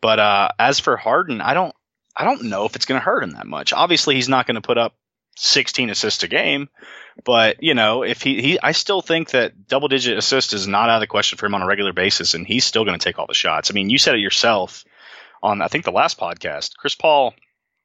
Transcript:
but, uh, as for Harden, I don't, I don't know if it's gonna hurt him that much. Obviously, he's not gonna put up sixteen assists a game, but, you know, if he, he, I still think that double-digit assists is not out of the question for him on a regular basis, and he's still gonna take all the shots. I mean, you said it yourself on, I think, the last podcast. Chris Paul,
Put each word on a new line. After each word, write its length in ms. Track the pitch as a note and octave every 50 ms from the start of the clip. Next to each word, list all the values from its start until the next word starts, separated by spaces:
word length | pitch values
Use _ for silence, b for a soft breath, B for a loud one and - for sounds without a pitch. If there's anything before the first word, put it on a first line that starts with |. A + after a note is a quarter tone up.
but, 180 | - A2+ A2 A2
uh, 300 | G#2 G#2 G2+ G2+ G2 - - -
as 220 | A#2 C3 C#3 -
for 160 | - D3 A#2+
Harden, 440 | - - A2 B2+ E3 F#3 E3 B2 G#2
I 140 | D2+ A#2 C#3+
don't, 200 | F3 F#3 D3+ - _ _ _ _ _ _ _ -
I 80 | - D#3
don't 200 | A3 C#4+ - A#2+
know 200 | A2 G2 G2 G#2
if 120 | A2+ -
it's 100 | B2+ -
gonna 140 | - C3 B2+
hurt 220 | - F#3 A#3 D#3+
him 100 | B2+ F2
that 140 | C#2 G1+ G1+
much. 260 | G1+ D2+ D2 - -
Obviously, 420 | C#3 - D#3+ F3 F3 C#3 - D3+ C3+
he's 140 | C3 B2 B2+
not 180 | C3+ B2+ A#2+
gonna 140 | - A#2 A2
put 180 | - - A#2+ A#2+
up 160 | A#2 A2+ - _ _ _ _ _ _ _ _
sixteen 540 | - - - - D3 - - - - B2+ A2
assists 320 | G2 - - G#2+ - -
a 60 | F#2 E2+
game, 400 | D3 D#3+ - - C#3+ C#3 C#3+ - B B B B B B B B B B -
but, 380 | B2 A#2+ A2+ A2+ A2 - -
you 120 | - E3 C#3+
know, 280 | A#2+ A2 G#2+ A2+ C3
if 200 | B2 G2+ A#2+ -
he, 200 | - C3+ C3+ G#2
he, 160 | A#2+ C#3+ F3+ -
I 120 | - C#3+
still 280 | D#3+ - - - G3 F#3+
think 280 | - - E3 E3 D#3+ -
that 360 | - B2+ A#2 - - - - -
double-digit 480 | B2+ C#3 D3 C#3 C3+ C3+ B2 B2 G#2+
assists 360 | - - - C3+ C3 B2+ -
is 140 | A2 G2+ F#2+
not 220 | G2 G2 G#2 A2+ A#2
out 60 | A2+
of 40 | A2
the 60 | G#2+
question 320 | - - G2+ G#2 - - -
for 80 | G#2+
him 80 | G2+ G#2
on 80 | G2
a 40 | F2+
regular 260 | F#2 G2+ G2+ G2+ G2
basis, 420 | F2 F2+ F#2 G2+ - - E2+ - -
and 120 | E2 F#2
he's 180 | - A2 B2 -
still 200 | - - A2 A2+
gonna 140 | G2 F2+ E2
take 200 | - F2+ F2 -
all 80 | D#2+
the 80 | - -
shots. 360 | - - F2 D#2+ D#2 - -
I 40 | G2+
mean, 160 | G2+ F#2+ G2+
you 80 | B2 C#3
said 160 | - E3 C3
it 60 | A2
yourself 640 | G2+ F#2+ - - - A#2 A2 G2 F2+ - - - B B B B B B B B B B B B
on, 200 | - G#2+ G#2 G2+
I 60 | E2 F#2
think, 160 | - D3+ F3+
the 80 | -
last 260 | F2 G#2+ D3 E3 - -
podcast. 580 | G#2 E2+ E2+ - - E2+ D2 D2 - - -
Chris 180 | - - C#3 -
Paul, 400 | - - D#3+ D3+ C#3+ C3 A#2 - _ _ _ _ _ _ _ _ _